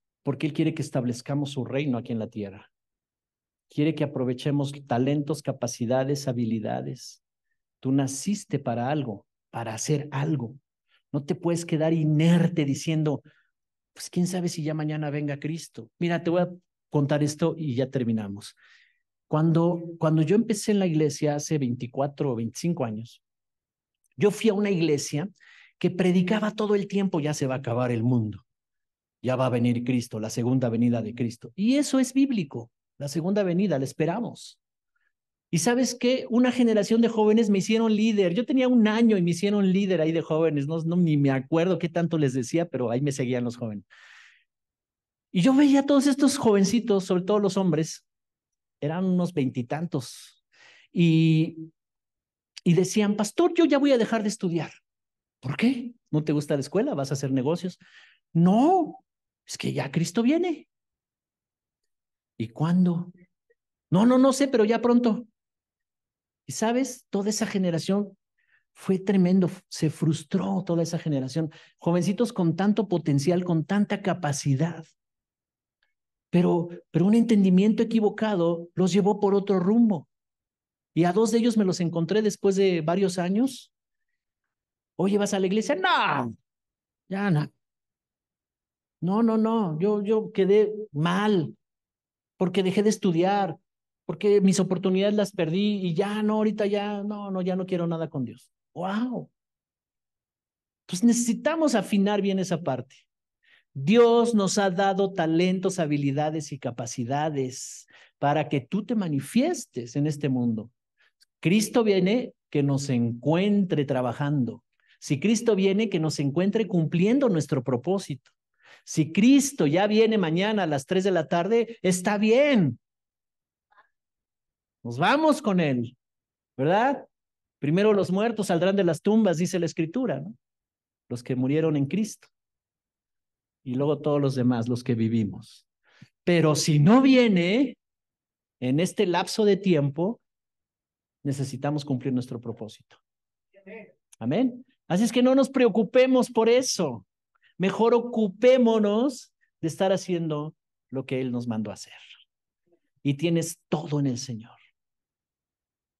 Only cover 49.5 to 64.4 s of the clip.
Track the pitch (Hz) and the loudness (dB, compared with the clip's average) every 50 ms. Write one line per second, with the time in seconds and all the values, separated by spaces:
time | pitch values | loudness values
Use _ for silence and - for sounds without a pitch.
49.5 | 120 127 123 - 143 151 175 165 - 139 117 - - - - - _ _ _ _ | -4 -6 -6 -6 -6 -6 -6 -6 -6 -6 -6 -8 -14 -20 -20 -20 _ _ _ _
50.5 | _ _ - - - _ _ _ - 185 170 165 160 160 160 160 160 156 160 170 | _ _ -20 -20 -20 _ _ _ 0 2 4 4 6 4 4 4 4 2 2 0
51.5 | - - - - - _ _ _ _ _ _ _ _ _ _ _ _ _ _ _ | -4 -10 -16 -18 -20 _ _ _ _ _ _ _ _ _ _ _ _ _ _ _
52.5 | _ - - 185 165 185 180 180 - 214 208 202 208 208 208 - - - 339 359 | _ -4 0 2 4 4 2 2 0 0 0 0 0 -2 -4 -2 0 0 0 2
53.5 | 339 - 339 269 302 277 285 285 269 240 220 - 226 226 202 208 208 - - 175 | 2 2 2 4 4 2 4 4 4 2 2 0 -2 -2 -2 -4 -4 -4 -4 -2
54.5 | 165 165 139 - - - _ _ _ _ _ _ _ _ _ _ _ _ - 127 | -2 -2 -4 -6 -10 -18 _ _ _ _ _ _ _ _ _ _ _ _ -10 -8
55.5 | 143 - 226 247 277 240 - - - _ _ _ - 151 151 160 147 151 147 - | -4 0 0 0 0 -2 -6 -12 -14 _ _ _ -4 -2 0 0 -2 -2 -2 -2
56.5 | 156 139 131 - - 190 247 302 226 143 135 135 147 139 143 131 135 135 123 143 | -2 -4 -4 -2 -2 -2 -2 -2 -2 -4 -4 -4 -6 -6 -4 -2 -2 -2 0 -2
57.5 | 170 175 - 185 - _ _ _ - - - - _ _ _ _ - 165 170 180 | -2 -4 -6 -8 -12 _ _ _ -20 -20 -20 -20 _ _ _ _ 0 4 4 4
58.5 | 196 226 269 330 381 370 311 294 - - _ _ _ _ _ _ _ _ _ - | 6 4 4 4 4 2 0 -2 -6 -12 _ _ _ _ _ _ _ _ _ -16
59.5 | - - - 131 131 139 - 147 - 160 170 - - 233 233 247 311 339 359 359 | -12 -8 -6 -6 -4 -4 -6 -4 -2 -2 -4 -2 -2 0 0 2 2 0 0 -2
60.5 | 302 - - _ _ _ _ _ _ _ _ _ _ _ _ _ _ _ _ _ | -4 -6 -10 _ _ _ _ _ _ _ _ _ _ _ _ _ _ _ _ _
61.5 | _ _ _ _ _ _ _ _ _ _ _ _ _ _ _ _ _ - 113 - | _ _ _ _ _ _ _ _ _ _ _ _ _ _ _ _ _ -10 -10 -10
62.5 | - - 151 165 175 185 180 175 170 175 175 - - _ _ _ _ _ _ _ | -6 -4 -2 0 2 2 2 2 0 -2 -6 -10 -14 _ _ _ _ _ _ _
63.5 | _ _ _ _ _ _ _ _ 156 185 226 247 254 254 262 269 254 269 | _ _ _ _ _ _ _ _ 2 4 4 6 6 6 6 4 4 2